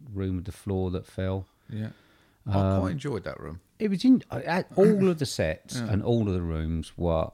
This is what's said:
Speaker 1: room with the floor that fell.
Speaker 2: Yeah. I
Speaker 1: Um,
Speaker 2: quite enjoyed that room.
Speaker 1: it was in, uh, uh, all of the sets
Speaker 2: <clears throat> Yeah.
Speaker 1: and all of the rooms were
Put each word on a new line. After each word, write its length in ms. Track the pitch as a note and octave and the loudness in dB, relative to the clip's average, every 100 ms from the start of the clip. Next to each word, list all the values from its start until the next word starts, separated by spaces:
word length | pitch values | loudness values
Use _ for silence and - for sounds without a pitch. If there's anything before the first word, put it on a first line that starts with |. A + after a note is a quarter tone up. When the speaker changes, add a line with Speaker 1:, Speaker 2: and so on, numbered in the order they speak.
| C3+ | -12
Speaker 1:
room 220 | G2 F#2+ F#2 | -6 -4 -4
with 80 | |
the 80 | F2 | -6
floor 380 | - - F#2+ F#2 | -10 -4 -2 -2
that 140 | F2+ - | -4 -8
fell. 400 | - F#2+ F#2+ F#2 _ - | -6 -4 -4 -8 _ -12
Speaker 2:
Yeah. 220 | G#2+ A2 - _ _ _ _ - | -10 -10 -12 _ _ _ _ -2
I 60 | |
Speaker 1:
Um, 280 | G2 F#2+ F#2+ | 0 2 2
Speaker 2:
quite 120 | F#2 | 0
enjoyed 320 | E2+ C#3+ A2 | -2 -6 -6
that 160 | - - | -8 -10
room. 200 | D2+ E2+ - - | -12 -14 -16 -6
Speaker 1:
it 100 | A3 | -2
was 140 | F#3+ | 2
in, 180 | B3+ B3 - | 6 4 2
uh, 100 | - D3 | -8 -2
uh, 160 | F3 - - | -2 0 4
all 320 | G#3 G#3 F#3+ | 6 6 2
of 100 | E3 | 2
the 80 | C3+ | -2
sets 500 | - E2 - - B2+ | 0 0 -2 -6 -6
Speaker 2:
<clears throat> 40 | |
Yeah. 100 | A2+ | -2
Speaker 1:
and 120 | G#2 | 0
all 260 | G#2 A#2 G#2 | 2 2 2
of 60 | |
the 80 | F#2 | 0
rooms 540 | E2+ D#2+ D#2+ E2 D#2 - | -2 -2 -2 -4 -6 -4
were 340 | E2+ E2 - | 0 0 0